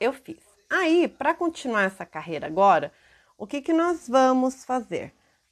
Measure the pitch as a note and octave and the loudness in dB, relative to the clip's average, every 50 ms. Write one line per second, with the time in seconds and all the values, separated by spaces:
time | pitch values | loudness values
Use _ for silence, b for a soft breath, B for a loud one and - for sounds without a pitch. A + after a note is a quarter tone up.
0 | G3+ B3 C4+ C4 - - - - _ _ _ _ _ - D4 F4+ F4+ D#4+ D#4+ F4 | -4 -4 -4 -6 -12 -18 -18 -18 _ _ _ _ _ -4 -2 0 2 2 4 2
1 | D#4+ A3 - - C4 D4 D#4 - F4 E4 E4 - - C4 A3+ G#3 G3 F#3+ G3 - | 2 0 -2 -2 -2 -2 0 0 -2 -4 -4 -6 -6 -2 0 0 0 0 -2 -8
2 | - - - D#3 D#3 E3 E3 C#3+ D3+ D3+ D#3 F#3 G3 G3+ F3+ D#3 C#3+ D3 b b | -16 -14 -14 -14 -10 -8 -8 -8 -8 -4 0 4 6 6 6 4 2 -4 b b
3 | b b b b b b b - G#3 G3 - C#4+ C4+ - E4 D#4+ E4 F4 F4 E4 | b b b b b b b -16 -12 -8 -8 -6 -2 0 0 2 2 0 -2 -4
4 | - - A#3 C4 C4 C4 C4 B3+ B3+ C4 C4 - - - B3+ B3+ A#3 - F3 B2+ | -4 0 2 4 4 4 4 2 0 -2 -4 -6 -8 -6 -6 -6 -6 -6 -8 -8
5 | - - _ _ _ _ _ _ _ _ | -8 -10 _ _ _ _ _ _ _ _